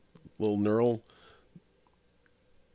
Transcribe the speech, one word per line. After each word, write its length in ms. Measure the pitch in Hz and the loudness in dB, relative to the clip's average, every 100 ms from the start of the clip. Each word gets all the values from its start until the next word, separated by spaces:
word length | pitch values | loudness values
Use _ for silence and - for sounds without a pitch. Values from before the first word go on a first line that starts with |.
| _ - - - | _ -20 -20 -6
little 200 | 107 104 | -2 0
knurl. 420 | 104 110 120 113 - - - - _ - - _ _ _ _ _ _ _ _ - _ | 0 2 0 -2 -8 -20 -20 -20 _ -20 -20 _ _ _ _ _ _ _ _ -20 _